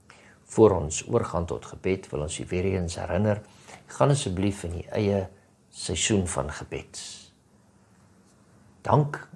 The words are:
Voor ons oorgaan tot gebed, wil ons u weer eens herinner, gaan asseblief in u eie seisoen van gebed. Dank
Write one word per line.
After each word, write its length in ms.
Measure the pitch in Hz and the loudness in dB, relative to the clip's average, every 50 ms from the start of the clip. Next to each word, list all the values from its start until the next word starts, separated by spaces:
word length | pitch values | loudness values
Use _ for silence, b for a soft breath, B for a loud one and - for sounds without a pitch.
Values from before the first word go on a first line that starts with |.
| _ B B B B B B B _ | _ B B B B B B B _
Voor 280 | - - 113 110 104 | -2 6 8 8 8
ons 360 | 95 78 71 78 - - - | 8 6 0 -4 -6 -6 -4
oorgaan 380 | - 117 113 98 - - 87 85 | -2 -2 -2 0 -2 -2 -4 -2
tot 200 | - - - - | -4 -6 -8 -10
gebed, 440 | - - - - 95 95 95 - - | -12 -12 -6 -2 -2 -2 -2 -4 -6
wil 120 | - 71 | -6 -6
ons 180 | 76 82 - - | -6 -6 -6 -8
u 60 | 113 | -6
weer 160 | - 92 90 90 | -4 -2 -2 0
eens 320 | 95 95 92 87 85 87 | 0 0 0 -2 -4 -6
herinner, 460 | 98 92 90 87 92 107 107 101 104 B B B B B B B B B | -6 -4 -2 0 2 2 2 0 -2 B B B B B B B B B
gaan 240 | - - - 131 139 | -8 0 2 4 4
asseblief 540 | 143 143 - 101 90 92 98 101 98 - - | 4 2 0 -2 0 0 0 0 0 -2 -6
in 140 | 85 85 | -8 -6
u 40 | 82 - - | -8 -8 -4
eie 400 | - 110 107 98 101 98 95 - b b b b b _ _ _ | -2 0 2 2 2 2 0 -4 b b b b b _ _ _
seisoen 580 | - - - - - - - - 110 98 90 | -16 -10 -8 -6 -4 -2 0 2 2 2 2
van 240 | 82 - 69 67 71 | 0 -2 -4 -4 -4
gebed. 480 | - - - - 73 - - - - - - - - - - - _ _ _ _ _ _ _ _ _ _ _ _ _ _ - - _ - _ _ _ _ _ _ - - - - - - | -6 -10 -10 -8 -8 -10 -10 -12 -14 -16 -14 -14 -16 -18 -20 -20 _ _ _ _ _ _ _ _ _ _ _ _ _ _ -20 -20 _ -20 _ _ _ _ _ _ -20 -20 -20 -20 -20 -8
Dank 480 | - - - 147 147 147 - - - - - | 0 4 4 4 4 2 -2 -8 -12 -14 -20